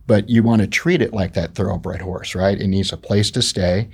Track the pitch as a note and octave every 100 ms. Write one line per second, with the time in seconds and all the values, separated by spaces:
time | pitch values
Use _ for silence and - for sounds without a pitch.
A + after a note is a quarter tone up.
0 | - G#2 A2 A#2 A#2 A2+ F#2+ - E3 F3+
1 | A2 G#2 F2+ F#2+ - - A2 F2+ F#2 F2+
2 | F#2 F#2 - F#2+ G2 G2+ G#2 G2 F#2+ -
3 | - G#2 G#2 C3 A#2 - F2+ F#2 A2+